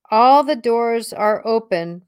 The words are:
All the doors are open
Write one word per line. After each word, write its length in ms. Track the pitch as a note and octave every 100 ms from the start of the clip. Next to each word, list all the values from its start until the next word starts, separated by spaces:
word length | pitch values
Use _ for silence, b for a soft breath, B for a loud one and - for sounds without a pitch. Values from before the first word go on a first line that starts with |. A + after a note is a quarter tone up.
| _
All 320 | A3 B3+ C#4
the 140 | C#4 A#3+
doors 560 | A#3 A#3 A#3 A#3 A3
are 340 | - G#3+ G#3+ A3+
open 560 | A3+ A3+ F3 E3+ F3